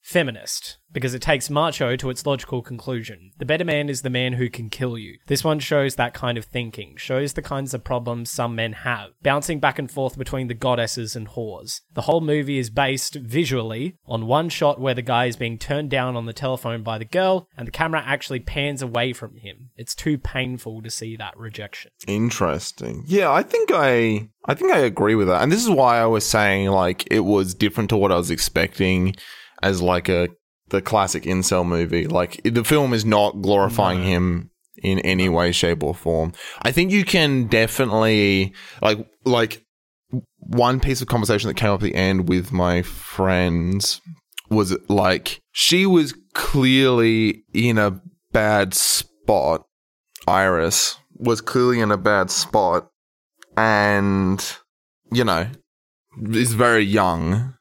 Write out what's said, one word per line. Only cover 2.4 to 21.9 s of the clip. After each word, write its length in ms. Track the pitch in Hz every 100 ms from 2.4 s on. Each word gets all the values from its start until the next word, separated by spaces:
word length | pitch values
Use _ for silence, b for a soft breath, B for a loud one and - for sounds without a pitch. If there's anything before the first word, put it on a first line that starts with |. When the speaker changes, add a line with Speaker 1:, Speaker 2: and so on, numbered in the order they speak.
| - 127
Speaker 1:
conclusion. 720 | 117 120 - 123 110 101 90 _
The 80 | 123
better 180 | 160
man 240 | 175 147 147
is 140 | 131
the 80 | 131
man 240 | 123 127
who 160 | 123 123
can 180 | - 113
kill 300 | - 127 117
you. 180 | 107 - -
This 140 | 139
one 160 | 160 151
shows 340 | 135 147 139
that 180 | 131 120
kind 240 | - 123 117
of 80 |
thinking, 500 | 107 127 117 107 101 67
shows 340 | - 131 143
the 80 | -
kinds 320 | - 139 135
of 120 | 127
problems 460 | - 123 120 120 117
some 240 | - 120
men 200 | 113 113
have, 380 | 110 131 120 104 _
bouncing 380 | 143 139 143 156
back 180 | 139 -
and 120 | 135
forth 280 | - 135 -
between 300 | 131 135 127
the 60 |
goddesses 600 | 113 131 123 113 - 110 120
and 120 | 107
whores. 520 | - 113 90 101 - _
The 80 | -
whole 180 | - 165
movie 380 | 160 151 139 139
is 100 | 120
based 460 | 110 139 135 -
visually 840 | 147 120 131 156 127 113 110 151 - _
on 200 | 117 110
one 240 | 139 165
shot 280 | - 151 139
where 140 | 131
the 80 | 127
guy 240 | 123 120
is 120 | 127 117
being 200 | 120 113
turned 320 | - 143 151
down 280 | 135 127 123
on 100 | 117
the 80 |
telephone 480 | 113 135 127 120 117
by 160 | 110 110
the 80 | 110
girl, 420 | 180 190 190 170 -
and 100 | 120
the 60 |
camera 300 | - 160 160
actually 360 | 123 139 - 131
pans 420 | - 156 143 139
away 320 | 131 117 127
from 220 | 120 113 123
him. 320 | 113 - 127 _
It's 180 | 117
too 240 | - 156 147
painful 640 | - 131 127 127 - 110
to 80 | 113
see 260 | - 113 113
that 180 | 104 -
rejection." 540 | 117 107 104 - -